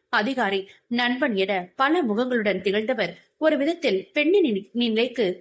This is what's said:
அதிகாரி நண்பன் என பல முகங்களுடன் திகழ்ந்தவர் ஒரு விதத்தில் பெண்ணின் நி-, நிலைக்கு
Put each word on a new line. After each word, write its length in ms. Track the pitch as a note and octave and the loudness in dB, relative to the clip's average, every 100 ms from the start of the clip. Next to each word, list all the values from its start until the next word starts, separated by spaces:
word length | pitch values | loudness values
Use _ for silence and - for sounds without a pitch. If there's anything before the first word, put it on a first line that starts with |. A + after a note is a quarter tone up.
| - | -4
அதிகாரி 600 | A#3 G#3+ B3+ G3+ G3 G3 - - | -2 -2 -2 -2 -2 -6 -14 -6
நண்பன் 500 | A#3+ A#3+ B3+ D4 G3 | -2 0 0 0 0
என 360 | F#3+ F#3+ F3+ - | 0 -2 -4 -2
பல 260 | C4+ F4 | 2 2
முகங்களுடன் 580 | B3 G3+ B3+ A#3+ G#3 F#3 | 0 0 0 0 0 0
திகழ்ந்தவர் 540 | G3 G3+ A3 A3+ E3+ - _ - | 0 -2 -2 -2 -4 -6 _ -2
ஒரு 200 | D#4 D4 | 0 2
விதத்தில் 560 | C#4+ E4+ B3+ F#3+ - | 0 0 0 -2 -2
பெண்ணின் 420 | D4 D4+ G4+ D4+ | -2 2 4 2
நி-, 140 | G3 - | 0 -4
நிலைக்கு 680 | A#3+ A#3+ A3 B3 A#3+ F#3+ F#3 | -2 0 0 -2 0 -2 -2